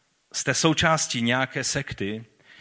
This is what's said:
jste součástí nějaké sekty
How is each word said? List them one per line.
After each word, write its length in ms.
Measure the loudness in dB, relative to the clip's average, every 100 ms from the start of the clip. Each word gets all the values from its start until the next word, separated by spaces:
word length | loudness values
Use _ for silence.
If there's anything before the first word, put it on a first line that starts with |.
| _ _ _
jste 220 | -6 -2
součástí 680 | 2 4 4 4 2 0 0
nějaké 420 | 0 0 -2 -4
sekty 600 | -2 -4 -4 -6 -6 -6 -12 _ -20 -20